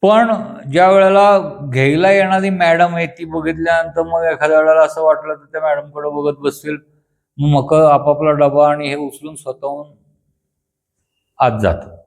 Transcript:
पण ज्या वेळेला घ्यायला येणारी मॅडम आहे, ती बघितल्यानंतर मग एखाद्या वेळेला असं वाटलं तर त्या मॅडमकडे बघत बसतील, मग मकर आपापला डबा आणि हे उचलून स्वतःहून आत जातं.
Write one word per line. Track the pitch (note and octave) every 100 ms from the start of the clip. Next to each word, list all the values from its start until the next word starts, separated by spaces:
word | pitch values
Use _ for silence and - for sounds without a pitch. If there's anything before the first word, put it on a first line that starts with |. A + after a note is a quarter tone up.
पण | G3 G#3+ A#3 A3+ - - C#3
ज्या | C#3+ F#3
वेळेला | G3 F#3+ G3 G3+ G3+ D#3+ C#3+ C#3+
घ्यायला | B2+ C3+ D#3 F#3
येणारी | G3 F#3 F#3+ G3
मॅडम | F#3+ F3 E3 F3
आहे, | E3+ E3
ती | -
बघितल्यानंतर | E3 D#3+ D#3 D#3+ E3 E3 E3 D#3
मग | E3 E3
एखाद्या | E3 D#3 D3+ D#3
वेळेला | D#3 D#3
असं | D#3 D#3
वाटलं | D#3+ D#3 D3+
तर | D3+
त्या | C#3+ D#3+
मॅडमकडे | D#3 D3 D3 D3 D3
बघत | D3 D3 C#3+
बसतील, | C#3+ C3+ D3+ D3+ _ _ _ _ _ -
मग | D3
मकर | C#3+ C3+ D#3
आपापला | D#3 C#3+ C#3+ D3 D3+
डबा | D3 D3 C#3+ D3
आणि | D3 D3
हे |
उचलून | C#3+ C#3+ C3+ D3+
स्वतःहून | D3+ C3+ C3 C#3 C#3+ D3 _ _ _ _ _ _ _ _ _ _ _ _ _ _ _
आत | C3 A2
जातं. | G#2 E2 - -